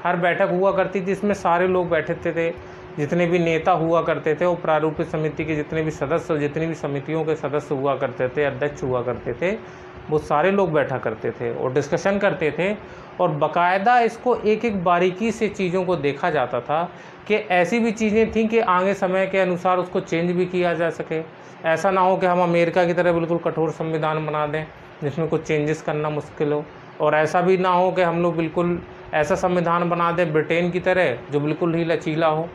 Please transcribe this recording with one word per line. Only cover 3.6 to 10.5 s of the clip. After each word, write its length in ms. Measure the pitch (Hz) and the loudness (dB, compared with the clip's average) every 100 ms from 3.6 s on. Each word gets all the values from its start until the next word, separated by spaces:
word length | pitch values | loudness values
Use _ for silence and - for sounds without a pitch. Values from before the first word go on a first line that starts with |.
| 160 | 2
हुआ 300 | 175 160 170 | 2 4 2
करते 340 | 165 151 160 151 | 2 -2 0 0
थे, 100 | 180 | 0
वो 100 | 175 | 0
प्रारूपित 520 | 170 156 156 156 160 | 2 2 2 -2 -4
समिति 380 | 165 156 147 160 | -2 -4 -4 -4
के 100 | 156 | -2
जितने 260 | 147 160 | -2 -2
भी 100 | 160 | -2
सदस्य, 460 | 156 135 165 - 156 | -2 -2 -2 0 -2
जितनी 300 | 143 147 160 | 0 -2 -4
भी 80 | 160 | -4
समितियों 480 | 151 143 139 156 160 | -4 -4 -4 -2 -2
के 100 | 156 | -2
सदस्य 400 | 143 143 143 143 | -2 -4 -2 -2
हुआ 200 | 139 131 | 0 0
करते 320 | 139 120 127 | -2 -2 -2
थे, 180 | 139 147 | 0 -2
अध्यक्ष 380 | 127 143 143 | 0 -4 -4
हुआ 180 | 139 127 | -2 -2
करते 320 | 120 117 - | -2 -4 -6
थे, 240 | 120 170 220 - - - - - | -2 -2 -2 -8 -18 -18 -18 -2
वो 80 | 151 | -2
सारे 300 | 151 165 180 | 2 2 4